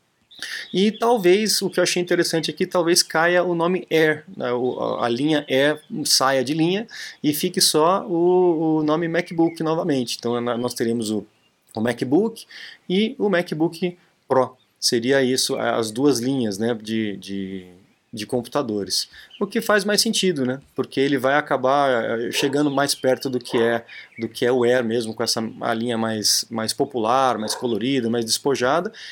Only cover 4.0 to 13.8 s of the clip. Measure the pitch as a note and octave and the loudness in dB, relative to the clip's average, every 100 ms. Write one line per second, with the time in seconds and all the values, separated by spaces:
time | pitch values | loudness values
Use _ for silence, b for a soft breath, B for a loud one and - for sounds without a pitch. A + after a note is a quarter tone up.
4 | D#3 D3+ - - B2 B2 B2+ - A#2 A2+ | 2 0 -6 -8 -4 -2 -2 -2 -4 -2
5 | A#2+ A#2+ D3+ D3 D3 C3 D3 D3+ - D#3 | -2 0 0 0 0 2 2 0 -6 -6
6 | C#3 - C3 C3+ B2 D#3+ E3 G3 A3+ B | 0 2 4 2 0 0 0 0 -4 B
7 | B B D3+ D3 - F#3 - D3+ D#3+ G3 | B B -2 0 0 2 2 4 4 2
8 | - E3+ F3 F3+ F3+ D#3+ D#3+ D#3 D3+ D#3 | 0 2 4 6 4 4 2 2 2 0
9 | E3 E3+ - E3 E3 E3 D#3+ D#3+ F3+ C3+ | 0 -2 -2 0 0 0 -2 0 0 0
10 | A#2+ - A#2 A#2+ A#2+ A#2 B2 - A#2 A#2 | -2 -4 -2 -2 -2 -2 -2 -2 -2 -2
11 | G#2+ G#2+ G2+ _ _ _ _ A2 A#2+ A#2 | -2 -4 -6 _ _ _ _ -4 -2 -2
12 | B2+ D#3+ A3+ A3+ - B B B - F#3 | 2 2 2 -4 -18 B B B -4 0
13 | A3 C4+ G3+ F3 F3 D#3 E3+ - | 0 0 0 0 0 0 -2 -2